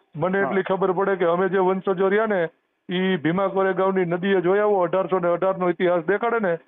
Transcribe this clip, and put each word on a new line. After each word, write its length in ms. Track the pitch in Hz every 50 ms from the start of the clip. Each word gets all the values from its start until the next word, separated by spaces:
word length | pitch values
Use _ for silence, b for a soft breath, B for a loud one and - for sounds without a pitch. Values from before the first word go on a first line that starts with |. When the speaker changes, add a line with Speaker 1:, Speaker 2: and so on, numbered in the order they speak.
| _ _ -
Speaker 1:
મને 260 | 156 156 185 185 196 196
Speaker 2:
હા. 60 | -
Speaker 1:
એટલી 140 | 202 190 185
ખબર 300 | - 190 190 190 185 180
પડે 240 | 170 196 196 196
કે 80 | 180 185
અમે 240 | 170 170 175 190 190
જે 100 | 175 196
વંશજો 500 | 185 180 190 190 180 202 190 175 190 190
રહ્યા 180 | 196 208 226
ને 220 | 220 208 185 170 160 - _ _ _ _ _ _ -
ઈ 260 | 180 185 185 190 190
ભીમા 320 | 175 131 156 170 190 196 190
કોરેગાંવની 560 | 180 190 190 190 190 175 190 190 190 190 185
નદીએ 360 | 170 170 175 175 196 196 190
જોઈ 180 | 165 175 190 208
આવો, 240 | 208 208 208 190 175
અઢારસો 360 | 165 175 190 190 175 185 185
ને 100 | 170 175
અઢાર 300 | 170 165 180 190 190 175
નો 120 | 180 175
ઇતિહાસ 340 | 175 - 190 175 180 175 156
દેખાડે 340 | 160 196 202 226 233 233 233
ને, 200 | 214 180 170 160 -